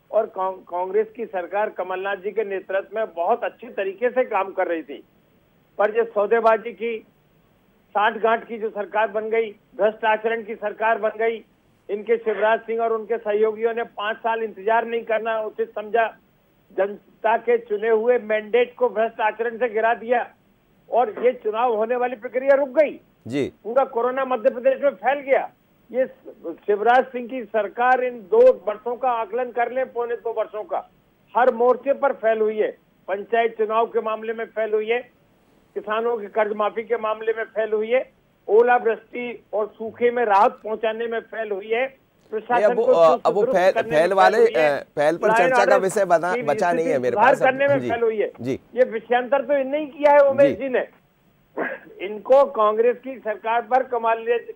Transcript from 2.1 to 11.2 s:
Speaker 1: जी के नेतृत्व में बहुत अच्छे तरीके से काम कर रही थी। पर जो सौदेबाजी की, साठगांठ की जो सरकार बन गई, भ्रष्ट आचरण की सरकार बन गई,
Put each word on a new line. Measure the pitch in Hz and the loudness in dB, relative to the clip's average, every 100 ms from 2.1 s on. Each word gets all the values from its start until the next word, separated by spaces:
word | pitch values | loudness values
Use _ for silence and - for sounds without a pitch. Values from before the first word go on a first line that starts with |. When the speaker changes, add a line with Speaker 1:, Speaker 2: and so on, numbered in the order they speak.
| 202 | -6
Speaker 1:
जी | 196 | -6
के | 202 | -6
नेतृत्व | 202 190 - 196 196 214 | -4 -6 -4 -6 -4 -6
में | 220 | -6
बहुत | 170 180 240 | -4 -2 -2
अच्छे | 190 - 233 | -4 -10 -12
तरीके | 208 196 190 247 | -8 -8 -4 -2
से | 254 | -2
काम | 220 202 196 | -2 -2 -2
कर | 185 175 | -4 -4
रही | 165 | -4
थी। | 147 120 - _ _ _ _ _ _ - | -8 -16 -20 _ _ _ _ _ _ -2
पर | 214 | 0
जो | 226 | 0
सौदेबाजी | 226 208 208 233 226 226 240 | 0 0 2 2 4 2 -2
की, | 185 233 226 - _ _ _ _ _ _ _ _ | -8 -6 -8 -12 _ _ _ _ _ _ _ _
साठगांठ | 202 220 240 220 226 220 | 0 0 2 0 0 -2
की | 226 | -8
जो | 214 | -6
सरकार | 196 190 208 214 | -6 -4 -2 -2
बन | 208 220 | -2 -2
गई, | 226 220 | -2 -2
भ्रष्ट | 208 _ - 214 214 220 | -8 _ -2 -2 0 0
आचरण | 214 220 233 | 0 0 -4
की | 208 226 | -6 -8
सरकार | 208 220 220 226 | -8 -4 -2 0
बन | 214 | -2
गई, | 214 | -2